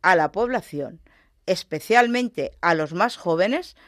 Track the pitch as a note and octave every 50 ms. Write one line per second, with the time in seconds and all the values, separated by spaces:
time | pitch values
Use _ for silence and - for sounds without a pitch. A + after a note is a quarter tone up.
0 | - F#3 F3+ E3 D#3 D3 - G3 A#3+ A#3+ B3+ A#3+ - - - D3 C#3 A2+ E3+ -
1 | _ _ _ _ _ _ _ _ _ - F#3 - - - D#3+ D3+ - - A3 A#3+
2 | A#3+ A#3+ A#3+ B3 B3 A#3 - D#3 C3+ - - - - F3 E3+ D#3 D#3 D3 D#3+ F3+
3 | G#3+ A#3+ - - - F3+ D#3+ E3 F#3 A3 C4+ F4 F4+ - - _ _